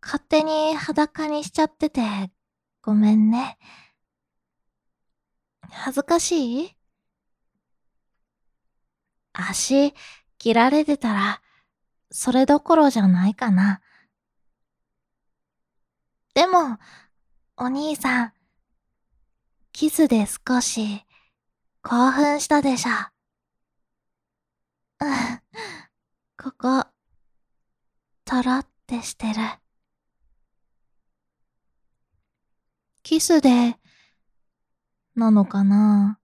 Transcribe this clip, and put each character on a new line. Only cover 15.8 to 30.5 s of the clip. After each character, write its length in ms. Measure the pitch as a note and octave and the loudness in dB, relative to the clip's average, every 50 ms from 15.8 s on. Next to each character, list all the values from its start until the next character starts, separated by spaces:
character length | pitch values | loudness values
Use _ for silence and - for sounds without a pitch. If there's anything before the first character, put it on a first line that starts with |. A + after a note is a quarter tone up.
| _ _ _ _ _ _ _ _ _ _ _ | _ _ _ _ _ _ _ _ _ _ _
で 120 | C4 E4 | 0 2
も、 320 | F4+ F#4 F4+ E4 C4+ A3+ - _ - - - _ _ _ _ _ _ _ _ _ _ _ | 4 4 2 2 2 -4 -10 _ -20 -20 -20 _ _ _ _ _ _ _ _ _ _ _
お 140 | - A#3+ B3 | -8 -6 -6
兄 260 | C4 C#4 D4 D#4 D4+ | -4 -4 -4 -6 -6
さ 280 | C#4+ - C4 B3+ B3 A#3+ | -4 -4 -2 -2 -2 -2
ん、 80 | A3 _ _ _ _ _ _ _ _ _ _ _ _ _ _ _ _ _ _ _ _ _ _ _ _ _ _ _ _ _ | -4 _ _ _ _ _ _ _ _ _ _ _ _ _ _ _ _ _ _ _ _ _ _ _ _ _ _ _ _ _
キ 160 | - - D#4 | -4 -4 -4
ス 200 | - - D#4+ C#4+ | 0 2 2 2
で 180 | A#3+ A3 G#3 | 2 0 0
少 340 | G3+ - - _ - B3+ B3 | -2 -6 -14 _ -2 -2 -2
し、 460 | B3 - - - G#3+ G#3+ G#3 G3+ _ _ _ _ _ _ _ _ _ _ _ _ _ _ _ _ _ | -2 -2 -6 -6 -6 -6 -8 -10 _ _ _ _ _ _ _ _ _ _ _ _ _ _ _ _ _
興 280 | - - A#3+ B3 C4 | -4 0 2 2 2
奮 280 | B3+ C4+ D4 D4 C#4+ D4 | 2 2 0 0 0 -2
し 100 | C#4+ - | -2 0
た 120 | D4+ D4 | 0 0
で 160 | C#4+ C#4 C4 | 2 0 -2
し 100 | A#3+ - | -2 -2
ょ。 40 | B3 A3+ G3 - - _ _ _ _ _ _ _ _ _ _ _ _ _ _ _ _ _ _ _ _ _ _ _ _ _ _ _ _ _ _ _ _ _ _ _ _ _ _ C#4+ | -4 -4 -4 -6 -10 _ _ _ _ _ _ _ _ _ _ _ _ _ _ _ _ _ _ _ _ _ _ _ _ _ _ _ _ _ _ _ _ _ _ _ _ _ _ -6
う 40 | D4 | -4
ん。 320 | C#4 B3+ B3 A#3+ B3 - _ _ _ A4 A4+ G4+ E4+ - - _ _ _ _ _ _ _ _ _ _ | -4 -4 -4 -6 -8 -12 _ _ _ -16 -16 -16 -16 -20 -20 _ _ _ _ _ _ _ _ _ _
こ 160 | - - C4+ - | -16 -16 -16 -14
こ、 320 | _ - B3 C4 C4 - _ _ _ _ _ _ _ _ _ _ _ _ _ _ _ _ _ _ _ _ _ _ _ _ _ _ _ _ | _ -4 -2 -2 -2 -2 _ _ _ _ _ _ _ _ _ _ _ _ _ _ _ _ _ _ _ _ _ _ _ _ _ _ _ _
ト 180 | - - B3 B3 | -6 -4 -4 -2
ロ 160 | B3+ B3+ C4 | -2 -2 -4
っ 60 | C#4 _ _ _ _ | -4 _ _ _ _
て 160 | _ B3 A#3+ A3+ | _ -10 -10 -10
し 120 | - - | -12 -14
て 120 | _ - | _ -8
る。 80 | A3 G#3+ A3 A3 G#3+ - _ _ _ _ _ _ _ _ _ _ _ _ _ _ _ _ _ _ _ | -6 -6 -6 -6 -8 -8 _ _ _ _ _ _ _ _ _ _ _ _ _ _ _ _ _ _ _